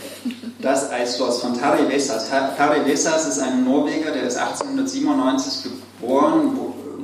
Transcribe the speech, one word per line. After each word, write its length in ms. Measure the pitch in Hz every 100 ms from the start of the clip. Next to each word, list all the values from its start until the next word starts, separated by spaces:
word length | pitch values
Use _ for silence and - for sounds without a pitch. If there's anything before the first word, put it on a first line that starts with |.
| - - 247 - - -
das 300 | 135 135 -
Eisschloss 480 | 123 120 - 120 -
von 160 | 120
Tarjei 340 | 120 143 151 135
Vesaas. 400 | 143 135 131 -
Ta-, 260 | 135 135 -
Tarjei 280 | 147 147
Vesaas 440 | 135 139 165 160 147
ist 100 | 139
ein 260 | 131 127
Norweger, 460 | 127 - - - -
der 140 | 196
ist 120 | 123 123
achtzehnhundertsiebenundneunzig 1300 | - - 135 135 - - 151 135 131 139 - -
geboren, 880 | - - - - 120 135 151 160 143 -
wo-, 180 | - - - -